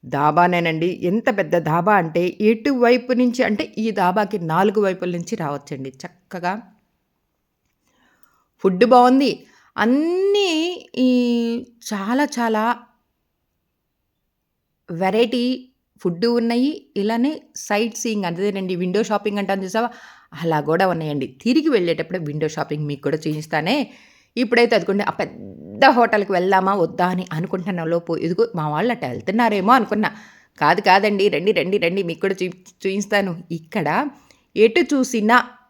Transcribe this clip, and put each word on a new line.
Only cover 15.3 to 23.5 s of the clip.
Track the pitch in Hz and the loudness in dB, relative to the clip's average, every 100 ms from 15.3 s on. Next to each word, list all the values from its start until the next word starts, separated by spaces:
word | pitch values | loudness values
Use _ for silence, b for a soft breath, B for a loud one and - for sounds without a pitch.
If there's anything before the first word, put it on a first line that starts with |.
| 247 247 254 - _ _ _ | 2 -2 -4 -10 _ _ _
ఫుడ్ | 180 170 233 | -6 -2 0
ఉన్నాయి. | 240 233 240 269 311 _ - | 0 0 0 0 -2 _ -4
ఇలానే | 202 233 262 311 _ - | -2 0 -2 -2 _ -18
సైట్ | - 208 226 220 | -4 -2 -2 -4
సీయింగ్ | 240 208 180 | -4 -2 -4
అదేనండి | 170 202 196 185 180 | -2 -4 -2 -4 -4
విండో | 180 190 | -2 0
షాపింగ్ | 202 208 208 202 | 0 -2 -2 -4
అంటాను | 196 196 | -2 -4
చూసావా, | 190 214 233 233 B B B | -2 -4 -4 -8 B B B
అలా | 143 165 156 | -6 -2 0
కూడా | 147 165 190 | 0 2 2
ఉన్నాయండి. | 170 156 147 131 - | 0 -4 -6 -6 -6
తిరిగి | 226 285 311 | 0 2 2
వెళ్ళేటప్పుడు | 240 175 156 156 185 | 0 0 -2 -4 -6
విండో | 156 151 156 | -6 -4 -4
షాపింగ్ | 156 147 151 147 | -4 -6 -4 -6
మీకు | 143 | -4
కూడా | - 160 | -4 -4
చూపిస్తానే. | 156 151 156 | -4 -6 -4